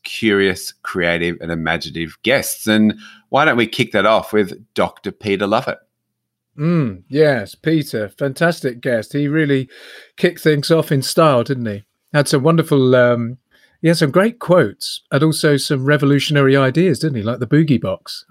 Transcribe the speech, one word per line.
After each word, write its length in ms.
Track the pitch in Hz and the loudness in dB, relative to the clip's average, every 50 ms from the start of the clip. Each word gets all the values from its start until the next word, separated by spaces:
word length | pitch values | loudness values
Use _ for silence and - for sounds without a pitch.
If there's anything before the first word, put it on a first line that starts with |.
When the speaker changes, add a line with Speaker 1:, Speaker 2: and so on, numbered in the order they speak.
| - | -18
Speaker 1:
curious, 720 | - - - - 110 101 98 98 98 90 - - - - _ - | -14 -10 -4 -2 0 2 2 2 0 0 -2 -8 -16 -16 _ -14
creative 540 | - - 92 85 85 85 85 85 87 85 - | -10 -6 -4 -2 -2 -2 -2 -2 -4 -6 -6
and 100 | - 82 | -8 -8
imaginative 680 | 85 82 80 80 82 82 80 80 73 80 82 78 - _ | -6 -6 -4 -4 -4 -4 -6 -10 -10 -10 -10 -10 -10 _
guests. 460 | - 107 127 135 - - - - - 110 | -2 0 0 0 -2 -4 -10 -8 -2 0
And 260 | 107 107 107 107 104 - - - - - _ - | 2 4 4 2 0 -2 -10 -20 -20 -20 _ -4
why 160 | - 131 151 | 0 0 2
don't 120 | 160 123 120 | 2 2 0
we 80 | 117 110 | -2 -2
kick 260 | - - 123 110 - | -2 -4 -4 -2 0
that 120 | 107 98 | 0 2
off 260 | 107 110 101 92 - | 2 2 0 0 -2
with 220 | - 107 104 92 - - - _ - | 0 -2 -2 -2 -4 -16 -20 _ -4
Doctor 360 | - 95 87 - - - 101 | -2 -2 -2 -4 -8 -12 -12
Peter 360 | 92 _ - 107 98 92 104 98 | -12 _ -4 -4 -2 -2 0 0
Lovett? 320 | 107 113 135 - - - _ _ _ _ _ _ _ _ _ _ _ _ _ _ _ - | 0 -2 -2 -4 -8 -10 _ _ _ _ _ _ _ _ _ _ _ _ _ _ _ -6
Speaker 2:
Mm, 460 | 147 165 175 165 143 117 98 90 92 - | -4 -2 0 0 0 -2 -4 -10 -14 -6
yes, 460 | 131 143 156 151 139 120 101 92 - | 0 2 2 2 2 0 -4 -8 -12
Peter, 560 | _ - 156 160 160 143 - - 117 104 98 | _ -4 -2 -2 -2 -2 -4 -6 -8 -8 -8
fantastic 720 | - - 147 139 131 - 170 170 165 - - 131 120 120 | -8 -6 -6 -6 -4 -2 -2 -2 -2 -2 -6 -8 -8 -6
guest. 320 | - 139 120 113 104 - - | -4 -2 -2 -2 -4 -4 -6
He 140 | 143 147 143 | -4 -4 -2
really 420 | 147 160 156 143 139 131 131 - - - - - - - - _ _ | 0 0 0 2 0 0 -2 -4 -12 -20 -20 -20 -20 -20 -20 _ _
kicked 240 | - - 180 170 - | -2 -2 -2 0 0
things 300 | - 160 151 147 139 - | 0 0 2 2 2 2
off 200 | 170 160 160 - | 2 2 2 0
in 120 | 160 135 127 | 0 -2 -2
style, 400 | - - - 165 156 139 120 117 | -2 0 2 4 4 4 2 0
didn't 240 | 117 139 127 120 110 | 0 -4 -4 -4 -6
he? 160 | 104 101 - _ _ _ _ _ - | -6 -8 -10 _ _ _ _ _ 0
Had 140 | 147 143 - | 0 0 2
some 140 | - 143 | 0 0
wonderful, 540 | 127 156 165 165 156 160 156 139 131 127 127 | 2 2 2 2 2 2 2 2 4 4 6
um, 420 | 127 123 123 120 117 117 117 127 - _ _ _ _ _ _ _ _ - | 6 4 4 2 0 -2 -6 -8 -12 _ _ _ _ _ _ _ _ 0
he 60 | 160 | 0
had 80 | 170 160 | 2 2
some 120 | 160 143 | 2 2
great 300 | 127 180 196 226 233 - | 2 2 2 2 0 -4
quotes 640 | - - 175 185 143 104 98 - - - - - _ - | -2 2 4 4 4 2 -2 -8 -12 -12 -12 -12 _ -4
and 100 | - 139 | -2 0
also 360 | 147 160 151 - - 156 147 139 | 0 0 0 0 0 2 2 0
some 280 | - - 156 135 131 | 0 -2 -4 -2 0
revolutionary 720 | 139 147 147 147 139 143 139 135 - 151 143 139 135 135 139 | 0 0 2 2 2 2 2 0 0 2 2 4 4 4 4
ideas, 400 | 135 131 127 160 175 190 143 - | 2 2 2 2 2 0 0 0
didn't 200 | - 156 131 117 | -2 -4 -4 -4
he? 40 | |
Like 160 | 98 110 120 131 | -4 -4 0 0
the 80 | 127 | 0
boogie 340 | 110 - 147 165 147 131 113 | 2 4 2 4 4 2 0
box. 460 | - 98 92 - _ - - - - - | 0 -2 -6 -6 _ -16 -16 -16 -10 -6